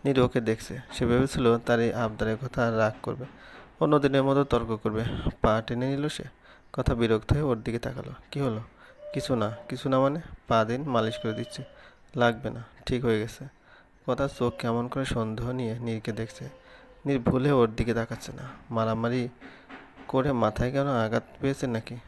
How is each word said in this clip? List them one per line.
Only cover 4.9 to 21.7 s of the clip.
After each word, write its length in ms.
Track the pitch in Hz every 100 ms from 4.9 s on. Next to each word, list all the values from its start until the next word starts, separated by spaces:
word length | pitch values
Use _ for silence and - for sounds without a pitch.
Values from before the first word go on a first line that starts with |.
| 110 113 107 - -
পা 200 | 113 110
টেনে 260 | 110 120 131
নিল 200 | 139 147
সে, 160 | - - - - - _
কথা 220 | - - 120
বিরক্ত 380 | 117 110 -
হয়ে 80 | 143
ওর 160 | 151 113
দিকে 220 | 113 117
তাকালো। 340 | 131 120 - - -
"কি 80 | 143
হলো?" 220 | 135 110 113 - - - -
"কিছু 220 | 139 131 123
না।" 160 | 107 110 -
"কিছু 200 | 127 139
না 100 | 131
মানে?" 200 | 135 156 - - -
"পা 180 | 113 110
দিন, 160 | 123
মালিশ 340 | 147 120 110 -
করে 160 | 113
দিচ্ছি।" 300 | 107 120 - 120 - - _ - 131
"লাগবে 340 | 120 110 110
না, 120 | 117 117 - -
ঠিক 200 | 127 123
হয়ে 140 | 110
গেছে।" 240 | 120 - 139 _ _ - _ _ -
কথা 200 | 123 139
চোখ 260 | - 123 -
কেমন 300 | 120 117 123
করে 180 | 139 135
সন্দেহ 460 | 123 110 110 120
নিয়ে 280 | 127 117 113
নীরকে 320 | 117 110 113
দেখছে। 380 | 107 113 - 135 - - - - - 143
নীর 140 | 135
ভুলে 320 | 117 131 143
ওর 180 | 139 113 113
দিকে 180 | 117
তাকাচ্ছে 380 | 113 113 113 -
না। 80 | - 127 - -
মারামারি 580 | 117 113 113 117 127 123 - - - - - - - -
করে 240 | 131 139
মাথায় 400 | 127 107 - 123
কেন 160 | 139 139
আঘাত 360 | 123 110 117 - -
পেয়েছেন 280 | 135 135
নাকি? 260 | 131